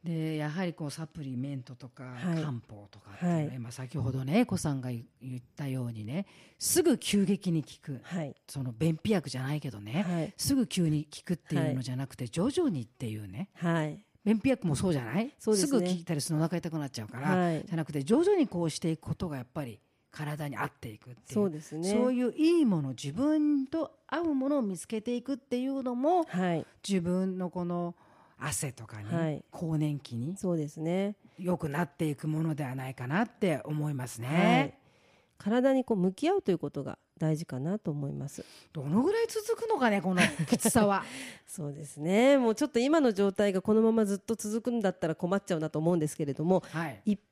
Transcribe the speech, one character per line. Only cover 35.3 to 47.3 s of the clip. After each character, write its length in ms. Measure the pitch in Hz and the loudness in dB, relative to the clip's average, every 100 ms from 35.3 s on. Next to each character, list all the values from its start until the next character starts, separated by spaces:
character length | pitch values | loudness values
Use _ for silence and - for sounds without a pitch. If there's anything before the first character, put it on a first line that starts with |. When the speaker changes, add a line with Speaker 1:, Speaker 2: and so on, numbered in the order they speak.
| _ | _
Speaker 2:
体 340 | 202 240 262 | 0 4 4
に 120 | 269 | 4
こ 100 | 247 | 2
う 20 | 208 | 2
向 160 | 180 | 2
き 160 | 190 302 | 2 0
合 80 | 392 | 2
う 60 | |
と 100 | - | 2
い 20 | |
う 40 | 175 | 0
こ 120 | 143 | -2
と 140 | 147 | -6
が 140 | 123 - _ _ | -8 -10 _ _
大 180 | 156 156 | 0 0
事 100 | 165 | -2
か 120 | 127 | -6
な 220 | 147 208 | -4 -4
と 100 | - | -4
思 180 | 147 143 | -4 -4
い 40 | |
ま 160 | 143 147 | -6 -8
す。 160 | - - - - | -10 -16 -18 -14
Speaker 1:
ど 120 | 160 | -8
の 180 | 135 185 | 0 2
ぐ 100 | 285 | 2
ら 80 | 440 | 2
い 40 | 453 | 0
続 380 | 440 415 453 440 | -2 -4 -4 0
く 20 | |
の 80 | 427 | 2
か 140 | 247 | 4
ね、 100 | 202 | 2
こ 140 | 185 | 2
の 80 | 180 208 - 151 | 2 2 0 0
き 80 | 240 | 2
つ 140 | 226 | 2
さ 160 | 233 208 | 4 4
は。 160 | 190 - - - | 2 -4 -12 -14
Speaker 2:
<laughs> 200 | - _ | -16 _
そ 200 | - 147 | -8 -8
う 40 | |
で 120 | 139 | -8
す 120 | 147 - | -12 -6
ね。 420 | 156 196 254 277 | 2 6 6 6
も 120 | 233 | 4
う 40 | |
ち 100 | 220 | 2
ょ 20 | 294 | 0
っ 20 | |
と 80 | 233 | 2
今 220 | 254 330 | 4 6
の 120 | 262 | 4
状 200 | 190 202 | 4 2
態 200 | 185 202 | 4 2
が 80 | 190 | 2
こ 140 | 196 | 4
の 80 | 214 | 4
ま 80 | 226 | 6
ま 140 | 226 | 4
ず 120 | 208 196 | 2 0
っ 20 | |
と 180 | - 226 | -2 -4
続 260 | 208 220 | -2 -2
く 80 | 220 | -2
ん 80 | 240 | 0
だ 120 | 196 | 0
っ 80 | 180 | 0
た 100 | 165 | -2
ら 80 | 156 | -2
困 200 | 175 196 | 0 -2
っ 60 | |
ち 80 | - | 0
ゃ 40 | 170 | -2
う 40 | |
な 80 | 156 | 0
と 120 | 151 | 0
思 120 | 160 | 2
う 40 | 175 | 2
ん 20 | |
で 80 | 151 | 2
す 100 | - | -2
け 80 | |
れ 80 | 143 | -4
ど 120 | 135 | -2
も、 180 | 160 185 - | 2 2 2
Speaker 1:
は 180 | 156 165 | -6 -6
い。 140 | 117 | -4
Speaker 2:
一 160 | - 202 _ | -2 -2 _